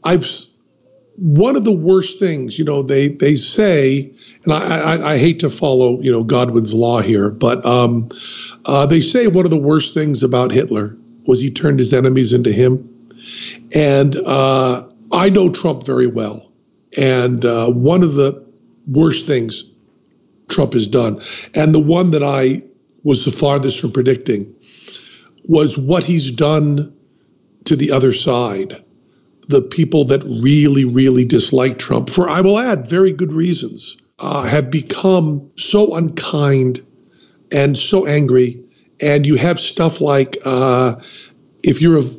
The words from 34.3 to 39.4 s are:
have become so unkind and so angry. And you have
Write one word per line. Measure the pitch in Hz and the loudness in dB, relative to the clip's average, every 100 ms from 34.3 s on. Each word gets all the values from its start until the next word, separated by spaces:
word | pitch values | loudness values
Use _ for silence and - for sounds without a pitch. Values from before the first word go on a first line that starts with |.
| 143 120 | -6 0
have | 151 131 | -2 0
become | 151 - - 190 185 156 143 - - | -4 -4 -2 2 2 0 -4 -8 -12
so | - 208 208 | -2 0 2
unkind | 165 165 160 - 151 143 135 127 127 - _ _ _ _ _ _ | 0 -4 -4 -6 -2 0 2 0 -4 -12 _ _ _ _ _ _
and | 143 139 135 | 0 0 -2
so | - 190 156 | 0 0 2
angry. | 147 139 127 123 120 - _ _ _ | 0 2 2 2 -2 -20 _ _ _
And | 147 147 | 0 2
you | 139 | 2
have | 139 | 2